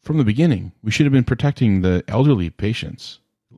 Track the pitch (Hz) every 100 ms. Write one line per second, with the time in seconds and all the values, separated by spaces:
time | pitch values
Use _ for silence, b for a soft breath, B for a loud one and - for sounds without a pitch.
0 | - 156 113 107 165 110 90 - 107 -
1 | 147 135 120 127 143 - 117 95 92 90
2 | - 110 143 120 85 - 98 113 - -
3 | - - _ _ _